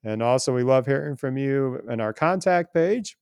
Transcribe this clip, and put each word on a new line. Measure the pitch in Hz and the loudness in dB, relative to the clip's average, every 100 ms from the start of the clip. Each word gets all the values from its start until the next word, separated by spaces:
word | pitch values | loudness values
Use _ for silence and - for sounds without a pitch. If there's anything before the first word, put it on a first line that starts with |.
And | 110 110 | -6 -2
also, | 117 131 - | 2 2 2
we | 127 | 0
love | 123 131 127 | 4 2 4
hearing | 139 147 135 | -2 -2 -6
from | 135 131 | -6 -4
you | 139 139 135 127 110 | -2 0 -2 -4 -6
in | 117 | -4
our | 110 | -4
contact | 110 156 185 190 180 170 | 0 0 0 2 0 0
page. | 170 170 233 208 - | 0 0 0 -4 -10